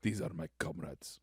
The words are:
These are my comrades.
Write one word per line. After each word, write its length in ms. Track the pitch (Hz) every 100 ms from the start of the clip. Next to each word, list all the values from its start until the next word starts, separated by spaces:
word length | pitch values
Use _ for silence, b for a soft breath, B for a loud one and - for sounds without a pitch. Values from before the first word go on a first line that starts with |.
These 180 | 107 104
are 120 | 165
my 120 | 80 80 _
comrades. 600 | - - - 67 - -